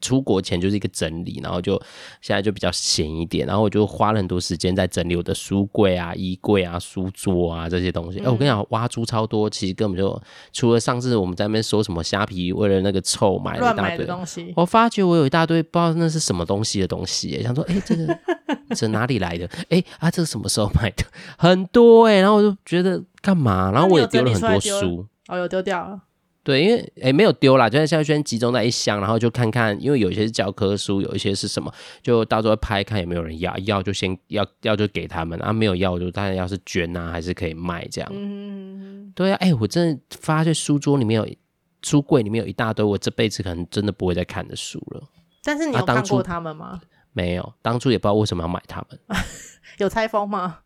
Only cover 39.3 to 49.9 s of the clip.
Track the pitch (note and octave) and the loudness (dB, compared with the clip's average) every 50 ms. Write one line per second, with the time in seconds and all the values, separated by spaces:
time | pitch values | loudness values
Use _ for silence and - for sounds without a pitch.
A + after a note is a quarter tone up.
39.3 | G3 - - F#3 D#3+ A2+ A2 G2+ - E3+ F3 E3 D3 B2+ _ - - - - - | 0 2 2 2 2 2 0 0 0 0 0 0 -2 -4 _ -16 -20 -8 -4 -2
40.3 | D#3 D#3 D#3+ E3 D#3 - - - D3 C#3+ C#3+ D3+ C#3+ C#3 A#2 G#2+ A2+ A2 G#2 - | 0 2 2 2 0 0 0 0 0 2 2 2 2 2 2 2 0 0 0 -4
41.3 | - - _ _ _ _ _ _ _ _ - - - D3 C#3+ - D#3+ C3+ G#2+ G2+ | -8 -14 _ _ _ _ _ _ _ _ -4 0 2 2 4 4 2 2 2 2
42.3 | A2 A2+ G#2+ - G2 - B2 A2 A2 - G#2+ G#2 G2+ F#2+ - B2+ - - A2 A2 | -2 -4 -4 -4 -4 -4 -2 -2 0 0 2 2 0 0 -2 -2 -2 0 0 0
43.3 | - - G2+ F#2+ E2+ E2+ F2 - - G#2+ G#2 G#2 F#2 - G2+ F2+ F2 F2 F2 - | -2 -4 -6 -6 -6 -6 -8 -6 -4 -2 -2 -2 -2 -2 0 0 0 0 -2 -4
44.3 | - F#2 F2 - - - - - - - - - - - C#3+ - _ _ _ _ | -6 -10 -10 -10 -10 -12 -12 -10 -12 -12 -14 -14 -14 -16 -18 -20 _ _ _ _
45.3 | _ _ - D4 D4 C#4+ E4 D#4 B3+ - - - - G#3+ G#3 G3 - - F3+ F3+ | _ _ -6 -4 -4 -2 -2 -2 0 0 0 2 0 0 0 0 0 -2 -2 -2
46.3 | F3 E3+ E3 D#3+ D3+ D#3 C#3 A#2+ - E3+ - _ _ _ _ _ - A#2+ F2+ F2+ | -6 -8 -8 -10 -12 -12 -14 -14 -16 -16 -18 _ _ _ _ _ -6 -4 -4 -2
47.3 | F2 F2+ - - - _ - A2+ A#2 B2 - C3+ A#2 F#2 - G#2 G2+ G#2+ G#2+ - | -4 -4 -6 -10 -10 _ -4 -4 -2 0 0 2 2 2 2 2 2 2 2 0
48.3 | G2+ F2 E2 E2+ F2+ F2 - - - - - - - - _ - G#3 F#3 - - | -2 -4 -4 -4 -6 -6 -8 -12 -14 -14 -14 -16 -18 -18 _ -6 -4 -4 -4 -6
49.3 | - - - - - _ - - - - G3+ F#3+ | -8 -18 -20 -20 -20 _ -20 -14 -6 -4 -4 -2